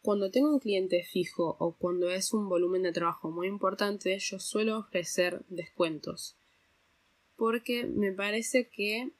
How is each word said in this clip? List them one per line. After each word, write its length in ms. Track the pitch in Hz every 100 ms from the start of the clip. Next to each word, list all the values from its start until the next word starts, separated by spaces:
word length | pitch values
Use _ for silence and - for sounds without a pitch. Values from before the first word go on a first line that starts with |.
Cuando 300 | - 202 196
tengo 180 | 254 294
un 120 | 285
cliente 420 | 220 190 190 180
fijo 540 | 175 185 175 - 165 -
o 180 | 170 170
cuando 320 | 175 180 175
es 240 | 185 196
un 160 | 220 202
volumen 360 | 175 175 185
de 80 | 180
trabajo 360 | 170 170 170 165
muy 200 | 165 180
importante, 680 | 202 190 196 208 202 185 196
yo 180 | - 196
suelo 400 | - 214 220 214
ofrecer 680 | 208 185 170 - 180 180 -
descuentos, 880 | 170 165 - 170 151 - 165 - _ _ _ _ _ _ _ _ _ _
porque 500 | - 226 233 247 240
me 280 | 240 - 202
parece 560 | 190 202 214 226 262 240
que 420 | - 202 220 254